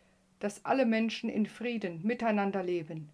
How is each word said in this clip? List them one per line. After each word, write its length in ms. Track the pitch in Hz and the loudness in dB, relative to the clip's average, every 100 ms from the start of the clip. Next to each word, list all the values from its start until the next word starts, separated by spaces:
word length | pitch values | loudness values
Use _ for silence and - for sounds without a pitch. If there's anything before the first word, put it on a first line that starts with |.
| _ _ _ _ | _ _ _ _
dass 240 | 202 - | -6 -4
alle 220 | - 269 240 | 2 4 4
Menschen 440 | 220 226 - 220 | 4 2 -2 -2
in 180 | 214 202 | 0 0
Frieden 580 | - 240 226 190 165 208 | -2 -4 -2 -4 -2 -2
miteinander 560 | 240 226 208 196 196 | 0 2 2 2 0
leben. 480 | 180 175 160 160 147 | 0 -2 -2 -8 -10